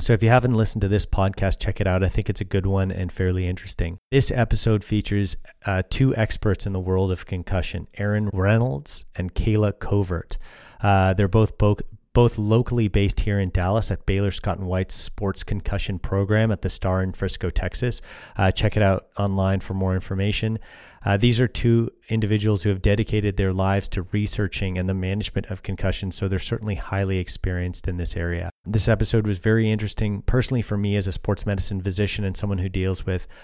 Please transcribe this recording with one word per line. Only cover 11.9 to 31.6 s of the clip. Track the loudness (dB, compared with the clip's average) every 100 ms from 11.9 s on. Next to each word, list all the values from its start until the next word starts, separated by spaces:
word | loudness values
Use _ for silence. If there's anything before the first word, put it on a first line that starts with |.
| -14 _
both | 4 4 4
locally | 2 2 2 0 2
based | 2 2 2
here | 0 0
in | 0
Dallas | 0 0 0 0
at | -2 -2
Baylor | 0 0
Scott | -2 -4 -4
and | -2
White's | -2 -2 -4
Sports | -4 -4 -4 -4
Concussion | -4 -4 -2 -2 -2 -4
Program | -2 -2 2 2 2
at | 0
the | -2
Star | -2 0 0
in | 0
Frisco, | -2 -4 -4 -2
Texas. | 0 -2 -2 -4 -4 -10 -20 -12 0
Uh, | 2
check | 4 2 4
it |
out | 4 2 -2 -4
online | -2 0 0 0
for | -2
more | -2 0
information. | -2 -2 -2 -2 0 -2 -4 -8 -20 -20 -8 0
Uh, | 4
these | 4 4
are | 0
two | 2 2 4 2 -6 -4
individuals | -2 2 2 2 2
who | 0
have | 0
dedicated | 2 2 2 0 0 0
their | 0
lives | 2 2 0 0
to | -6 -2
researching | -2 -2 -2 -2 -2 -4 -2
and | -2
the |
management | -2 -2 -4 -4 -6 -6
of | -10
concussions, | -8 -2 -2 -2 -4
so | -4 -2
they're | -2
certainly | -2 -4 -4 -6
highly | -4 -2 0 -2
experienced | -2 -4 -2 -2 -4 -4 -6
in | -4
this | -4 -2
area. | -4 -4 -6 -10 -2
This | 0 4
episode | 2 4 2 2
was | 0
very | 2 4 4
interesting, | 0 -2 -2 -2 0
personally | 2 2 2 -2
for | -2 -2
me | 0 0
as | 0
a |
sports | -4 -2 -2 -2
medicine | -2